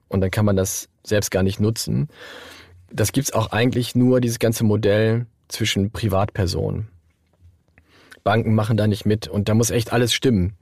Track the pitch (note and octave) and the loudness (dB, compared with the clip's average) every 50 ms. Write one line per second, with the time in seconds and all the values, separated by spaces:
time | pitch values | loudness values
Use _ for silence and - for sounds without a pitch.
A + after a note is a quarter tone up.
0 | _ - - G2+ F#2+ F#2 - G#2+ G#2+ G#2 G2+ F#2+ F#2+ - - - - - _ _ | _ -4 -2 0 0 0 0 2 2 2 2 2 0 0 -4 -8 -10 -14 _ _
1 | - - G#2+ G#2 G2+ - - F#2 F#2+ F#2+ G2 - G#2 G#2+ A2+ - - - A2 B2+ | -6 -2 -2 0 0 0 0 0 0 0 0 0 0 0 -2 -2 -4 -4 -2 -2
2 | C#3+ D3+ - - - - - - - - - - - - - - - - - - | -4 -4 -8 -14 -20 -20 -20 -20 -20 -20 -20 -20 -20 -20 -20 -20 -20 -10 -4 -4
3 | A2 - - C3+ C#3 - - A2 A2 - - A2+ A#2+ C3 A2+ B2 B2 - - B2 | -2 -2 -2 -2 -2 -2 -2 -4 -4 -2 0 0 0 0 0 -2 -2 -2 0 2
4 | B2 B2+ B2+ B2+ A#2+ A#2 A#2 - - A2+ A2+ - A#2 G#2 G#2 G#2+ A2 G#2 G2+ G#2+ | 4 4 4 4 2 0 -2 0 0 0 0 2 0 0 2 2 2 2 2 2
5 | A2 A2 A2+ A#2 B2 - _ _ _ - - - A2+ A2 - G2+ G2 G2 - - | 2 2 2 0 -2 -6 _ _ _ -12 -8 -4 -4 -2 0 0 -2 -2 -2 -4
6 | - G#2 F#2+ F#2+ G2+ G#2 - - F#2+ E2+ F#2 F2+ - G2+ G2 F2 G#2+ - - - | -2 0 0 0 0 -2 -2 -2 -2 -2 -2 -2 -4 -4 -4 -6 -8 -10 -14 -20
7 | _ _ _ _ _ _ _ _ - - _ _ _ _ _ _ _ _ _ _ | _ _ _ _ _ _ _ _ -20 -20 _ _ _ _ _ _ _ _ _ _
8 | _ - - _ - G2 G#2+ A2+ A2 A2+ A2 A2 G#2+ G#2+ A#2 G2+ G#2+ G#2+ G2+ - | _ -20 -14 _ -2 0 2 2 2 2 2 2 2 2 2 2 2 2 0 0
9 | - G#2+ G#2+ G#2+ - - - G#2 G2 G#2+ G#2+ A2+ A#2+ - F2+ A#2+ A2 - - A#2+ | 0 0 0 0 -2 -4 -4 -2 0 2 2 2 2 2 0 -2 -2 0 0 0
10 | B2 A#2 - - - C#3 A#2 F#2+ F2 F#2 - - | 2 2 0 0 2 2 2 2 2 0 -4 -8